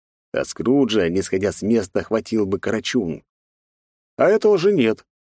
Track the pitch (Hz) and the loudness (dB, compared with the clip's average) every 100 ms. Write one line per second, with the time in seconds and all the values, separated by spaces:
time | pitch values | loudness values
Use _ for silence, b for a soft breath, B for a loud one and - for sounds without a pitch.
0 | _ _ _ - - - 92 139 120 110 | _ _ _ -6 -6 -4 0 2 2 2
1 | 85 95 92 95 98 - 98 117 92 98 | 0 0 -2 -2 -2 -2 0 0 0 -4
2 | - 110 - 110 95 95 101 107 - 123 | -2 -4 -2 -2 -2 -2 -4 -4 -2 -2
3 | 87 69 _ _ _ _ _ _ _ _ | -2 -8 _ _ _ _ _ _ _ _
4 | _ - 160 214 214 190 190 185 113 - | _ 0 2 4 2 2 2 2 2 -2
5 | _ _ | _ _